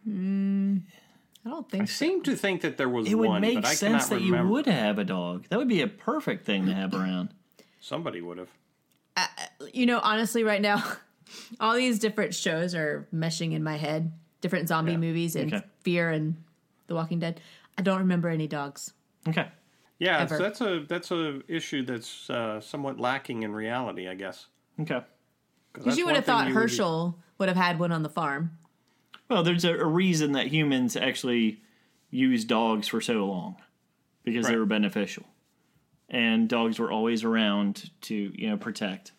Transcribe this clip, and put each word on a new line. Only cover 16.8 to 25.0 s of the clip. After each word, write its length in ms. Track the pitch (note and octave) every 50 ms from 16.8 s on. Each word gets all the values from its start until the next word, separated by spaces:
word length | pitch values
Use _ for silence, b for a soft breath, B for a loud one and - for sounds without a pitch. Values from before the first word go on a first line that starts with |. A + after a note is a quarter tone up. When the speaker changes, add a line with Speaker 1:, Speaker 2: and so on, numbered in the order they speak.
| _
Speaker 1:
The 80 | - F3
Walking 240 | E3 D#3+ D#3+ E3+ E3+
Dead. 200 | E3 E3 E3+ - B B B B B B B
I 60 | - F#3
don't 160 | F#3+ F#3+ F#3+
remember 300 | F#3+ F#3 F3+ F3 E3+ F3
any 180 | E3 D#3+ D#3
dogs. 460 | D3 D3+ D3 C#3+ C#3+ C#3+ - - - - _ _ _ _ _ _
Speaker 3:
Okay. 200 | D#3+ D#3+ E3+ - - - _ b b b b b b b _
Speaker 2:
Yeah, 200 | E3 F#3 F3 D3+
Speaker 1:
Ever. 180 | E3 D3 D#3
Speaker 2:
so 60 | D3+ F3
that's 180 | G#3 G#3+ -
a, 240 | B3+ G#3 F3+ E3 D3
that's 240 | D3 E3+ F3+ F3 -
a 300 | F#3 E3+ D#3+ D3+ C#3 C#3 - - E3
issue 300 | E3 D#3 - - C#3+ C3
that's, 460 | B2 B2+ A#2 A2 - - - - -
uh, 320 | B2+ A#2+ A#2 A2 G#2+ A2
somewhat 400 | G#2+ - - D3 C#3 C#3 C3 A2
lacking 420 | A#2+ B2 C3 C#3 - - B2+ A#2 A2
in 80 | G#2+ G#2
reality, 540 | G#2+ G#2+ A2 A#2+ B2+ B2+ A2 F#2 F#2 F#2
I 60 | F#2 F#2
guess. 320 | F#2 G2 F#2+ F2+ - - _ _ _ _ _ _ -
Speaker 3:
Okay. 140 | D#3 D#3 D3
Speaker 2:
'Cause 100 | B2